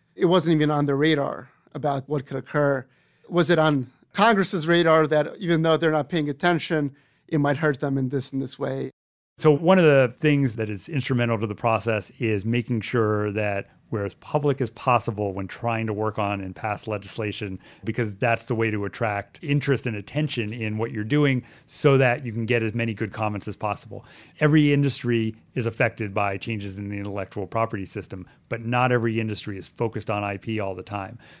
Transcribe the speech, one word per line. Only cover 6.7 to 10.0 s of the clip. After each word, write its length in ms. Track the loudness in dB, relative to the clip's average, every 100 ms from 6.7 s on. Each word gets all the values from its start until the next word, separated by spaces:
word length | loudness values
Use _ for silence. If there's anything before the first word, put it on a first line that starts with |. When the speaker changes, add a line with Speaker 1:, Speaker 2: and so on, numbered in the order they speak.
| -2 -2 -6 _ _ -4
Speaker 1:
it 100 | 0
might 200 | 2 2
hurt 220 | 0 0
them 160 | -2 -2
in 120 | -2
this 240 | -4 -4
and 100 | -6
this 160 | -8 -6
way? 320 | -6 -6 -8 _ _ _ _ 2
Speaker 2:
So 140 | 4
one 300 | 4 6 6
of 40 |
the 300 | 8 6